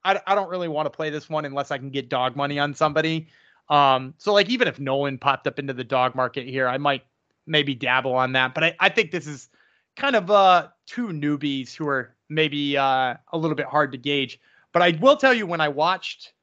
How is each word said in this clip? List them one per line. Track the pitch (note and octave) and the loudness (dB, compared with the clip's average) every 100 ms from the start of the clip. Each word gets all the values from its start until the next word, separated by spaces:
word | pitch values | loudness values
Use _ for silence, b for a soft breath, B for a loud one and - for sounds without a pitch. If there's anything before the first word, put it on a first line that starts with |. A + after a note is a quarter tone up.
I, | F#3 G3 - | 0 -2 0
I | G#3 | -2
don't | F#3 | -2
really | F3+ E3+ | -6 -4
wanna | D3+ D3+ | -4 -4
play | - D#3 | -4 -6
this | D3+ - | -6 -6
one | D#3 D3 | -6 -4
unless | C#3 C3+ | -6 -6
I | C#3 | -8
can | C3+ | -6
get | C3+ B2 | -8 -4
dog | C3 B2+ B2+ | -2 -2 -2
money | C#3+ C#3+ | -4 -2
on | D3 | -2
somebody. | C#3 D#3 D3+ D#3+ D#3+ D#3+ b b b _ | 0 0 2 -2 -4 -8 b b b _
Um, | D3 C#3 C3 C3 - | 4 4 4 -2 -8
so, | G#3 | 2
like, | G#3 G3 | 2 2
even | B3 G#3 | 0 0
if | B2 | -2
Nolan | C#3 C#3 C#3+ C3+ | -4 -2 -2 -2
popped | C#3 C3 D3 | -2 0 -4
up | C#3+ | -6
into | C#3 | -8
the | B2+ A#2+ | -8 -4
dog | C3+ B2+ B2+ | 0 0 0
market | B2+ C3 B2+ | -4 -4 -8
here, | C3 B2+ | -2 -2
I | C3 | 0
might | C#3+ C#3 _ _ _ _ - | -2 -2 _ _ _ _ -2
maybe | D#3 C#3+ B2 | 0 0 -4
dabble | B2+ C3 C3 | 0 0 2
on | B2+ B2+ | 0 2
that. | C3 B2+ C#3+ | 2 0 0
But | E3 | -2
I, | E3 | 2
I | F#3+ | 0
think | G3 E3+ | 2 -2
this | F3 D3 | -6 -8
is | C#3 - _ _ _ _ - | -14 -16 _ _ _ _ -6
kind | C#4 A#3+ | 0 0
of, | F3+ | 4
uh, | G#3 F#3+ F3+ - _ - | 6 8 6 2 _ -14
two | - A#3 | -8 -6
newbies | D#3 D3 D3 C#3+ C#3 B2 | -4 -2 -2 -2 -4 -8
who | - D3+ | -8 -2
are | C3+ A#2+ _ _ | -2 -4 _ _
maybe, | D#3 D#3 D3 C#3+ C#3 | 0 0 0 -2 2
uh, | C3+ C3 B2+ A#2 _ | 2 2 0 -4 _
a | E3 | -4
little | D#3+ C#3+ | -2 -2
bit | C#3 | -2
hard | D3 C#3+ | 0 0
to | B2+ | -4
gauge. | B2+ C#3+ C3 - b b b | -4 -2 -2 -8 b b b
But | F3 | 2
I | F3 D#3+ | 4 4
will | B3+ C#4+ | 4 6
tell | C4 | 4
you, | B3 F#3+ | 2 -2
when | E3+ | -2
I | D3+ | -2
watched | C#3+ E3 F#3 - - - _ | 0 0 -2 -8 -16 -20 _